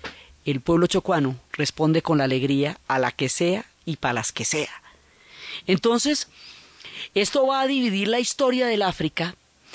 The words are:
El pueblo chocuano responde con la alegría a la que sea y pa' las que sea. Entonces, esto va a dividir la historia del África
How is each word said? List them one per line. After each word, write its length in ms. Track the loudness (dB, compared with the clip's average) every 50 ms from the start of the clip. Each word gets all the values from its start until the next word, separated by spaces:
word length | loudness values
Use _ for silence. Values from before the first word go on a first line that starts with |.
| -16 -16 -16 -18 -20 -20 -20 _ -4
El 160 | -4 -4 -2
pueblo 260 | 0 2 4 4 4 4
chocuano 480 | 2 0 0 0 0 2 2 0 -2 -4 -10 _
responde 500 | -4 -2 -2 -2 -2 0 2 2 2 2
con 180 | 2 2 2 2
la 40 | 2
alegría 560 | 2 0 0 0 0 2 2 0 -2 -4 -6 _ -2
a 120 | 0 0
la 120 | 0 0
que 160 | -2 -2 -2 -2
sea 380 | 0 0 0 0 0 -2 -4 -10 _ _ -8
y 120 | -8 -6 -4
pa' 160 | -2 -2 -2
las 180 | -2 -4 -6
que 140 | -6 -6 -4
sea. 260 | -4 -2 -4 -4 -6 -8 -16 -20 -20 -20 _ _ _ _ _ _ -20 -20 -18 -16 -14 -14 -8 -2 0
Entonces, 600 | 0 2 2 2 2 2 2 0 0 -2 -4 -8 -14 -20 -20 -20 -20 -20 -20 -20 -20 -20 -20 -18 -16 -16 -12 -4 -2
esto 320 | 0 0 2 2 2 2 2
va 140 | 2 2
a 60 | 0 0
dividir 400 | 0 0 0 0 0 0 0 0
la 140 | 0 0
historia 460 | 0 -2 -2 0 0 2 2 2 2 0
del 140 | 2 0
África 540 | 0 0 0 0 -2 -4 -2 -4 -6 -6 -6 -10 _ _ _ _ _ -20 -20